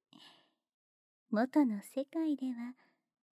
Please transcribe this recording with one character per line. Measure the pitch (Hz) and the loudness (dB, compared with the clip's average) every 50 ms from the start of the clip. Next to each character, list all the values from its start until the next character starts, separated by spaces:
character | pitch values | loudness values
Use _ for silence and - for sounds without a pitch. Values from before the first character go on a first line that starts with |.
| _ _ - - - - - - _ _ _ _ _ _ _ _ _ _ _ _ _ _ _ _ _ - | _ _ -20 -20 -20 -20 -20 -20 _ _ _ _ _ _ _ _ _ _ _ _ _ _ _ _ _ -2
元 | 220 208 247 254 - 302 285 | 0 0 0 2 4 4 4
の | 240 208 202 | 4 2 -2
世 | - - - 269 277 | -8 -8 -6 -6 -6
界 | - - 330 320 311 285 | -4 -2 -2 0 0 0
で | 262 262 254 247 | -2 -2 -6 -6
は、 | 233 233 247 254 _ _ _ _ _ _ _ _ _ _ _ | -6 -8 -10 -12 _ _ _ _ _ _ _ _ _ _ _